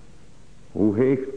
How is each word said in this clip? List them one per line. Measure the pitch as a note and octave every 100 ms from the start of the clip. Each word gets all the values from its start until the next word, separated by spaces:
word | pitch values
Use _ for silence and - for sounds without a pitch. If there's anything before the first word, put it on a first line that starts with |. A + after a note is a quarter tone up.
| - - - - - - -
Hoe | F2 G#2+ G2+
heeft | C3 B2+ C3